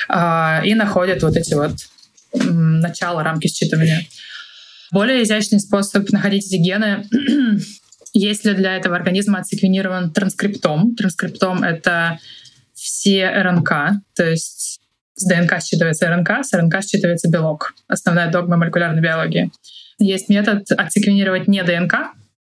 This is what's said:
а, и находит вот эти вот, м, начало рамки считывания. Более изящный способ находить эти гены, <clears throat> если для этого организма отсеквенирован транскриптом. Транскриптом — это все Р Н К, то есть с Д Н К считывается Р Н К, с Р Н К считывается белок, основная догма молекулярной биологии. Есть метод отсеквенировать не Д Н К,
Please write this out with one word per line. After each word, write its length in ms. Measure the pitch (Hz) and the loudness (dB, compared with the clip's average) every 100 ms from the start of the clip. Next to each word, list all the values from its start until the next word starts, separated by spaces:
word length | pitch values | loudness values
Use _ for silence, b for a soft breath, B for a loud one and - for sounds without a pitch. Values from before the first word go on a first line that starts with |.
| B | B
а, 520 | - 170 165 160 160 | 0 0 2 0 0
и 120 | 190 220 | 0 0
находит 480 | 202 190 185 180 | 2 0 0 0
вот 120 | 160 156 | 2 0
эти 160 | 160 151 | 0 0
вот, 160 | 147 - - _ _ _ _ | -2 -4 -12 _ _ _ _
м, 460 | - 180 170 160 160 | -2 0 2 2 2
начало 420 | 170 160 175 175 | 0 -2 -4 -2
рамки 240 | 156 160 160 | -2 -2 -2
считывания. 540 | - 156 156 160 160 165 B B B B B B B B | -2 0 2 2 2 -2 B B B B B B B B
Более 320 | 196 214 262 | 0 2 2
изящный 360 | 220 214 208 202 | 2 0 2 0
способ 520 | - 202 196 202 202 | 2 0 0 0 2
находить 340 | 202 202 202 196 | 0 2 -2 0
эти 100 | 190 | 0
гены, 500 | 170 190 214 202 - | 0 0 0 -2 -2
<clears throat> 1040 | 254 285 294 247 208 - - _ _ - | -2 2 2 2 0 -2 -12 _ _ -2
если 400 | 214 202 208 214 | 0 2 0 0
для 220 | 196 190 190 | 0 0 -2
этого 180 | 185 175 | -2 -2
организма 440 | 170 185 208 190 | 0 0 0 -2
отсеквенирован 720 | 185 - 190 190 190 185 175 | -4 0 0 2 -2 -4 -4
транскриптом. 840 | 160 185 - 202 202 175 151 214 233 | -2 -4 -2 -4 -2 -2 2 0 0
Транскриптом — 680 | 185 - 175 147 190 180 | -2 -4 -8 -2 -2 0
это 560 | 175 165 180 170 165 165 B B B B B - | -2 -2 -2 -2 -2 -4 B B B B B -14
все 460 | - - 202 196 | -10 -4 0 2
Р 260 | 185 - 185 | 0 0 0
Н 160 | 175 | 0
К, 360 | 165 156 147 202 - - | 0 0 0 -2 -4 -2
то 80 | |
есть 560 | 170 165 - - - - _ _ _ - | 0 0 -4 -10 -10 -12 _ _ _ -4
с 100 | 185 | 0
Д 100 | 170 | 2
Н 120 | 170 | 2
К 100 | 175 | 0
считывается 460 | - 165 165 156 175 | 0 0 2 0 0
Р 80 | |
Н 100 | 175 | 2
К, 200 | 170 220 | 2 0
с 100 | 277 | 0
Р 60 | 180 | 0
Н 100 | 165 | 2
К 100 | 190 | 0
считывается 480 | 196 190 175 170 170 | -2 0 0 0 0
белок, 440 | 165 160 151 - - - | 2 0 -4 -8 -12 -6
основная 420 | - - 175 170 | -4 0 0 2
догма 260 | 175 175 170 | 0 0 2
молекулярной 440 | 165 175 170 160 | 2 0 0 0
биологии. 500 | 165 160 165 165 170 - B B B B | 0 0 -2 -2 -2 -6 B B B B
Есть 300 | 196 190 - | 0 0 0
метод 420 | 202 208 202 196 | 2 2 0 0
отсеквенировать 760 | - 180 - 202 196 196 185 - | -2 0 0 2 2 2 0 2
не 160 | 196 | 0
Д 100 | 175 | 0
Н 140 | 170 175 | 0 0
К, 220 | 226 311 - _ _ _ | -2 -4 -12 _ _ _